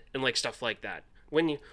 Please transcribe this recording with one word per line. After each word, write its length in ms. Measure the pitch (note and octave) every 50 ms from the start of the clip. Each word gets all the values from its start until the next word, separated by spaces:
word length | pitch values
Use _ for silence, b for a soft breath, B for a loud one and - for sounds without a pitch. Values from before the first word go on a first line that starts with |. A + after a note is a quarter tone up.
| - - -
and, 100 | C3+ C3
like, 140 | B2+ A#2+
stuff 240 | - - B2 - -
like 180 | B2+ A#2 G#2 - -
that. 200 | G2+ F2+ D#2 - - - - - -
When 200 | - D#3+ E3 D#3+
you, 80 | D3 C#3+ b b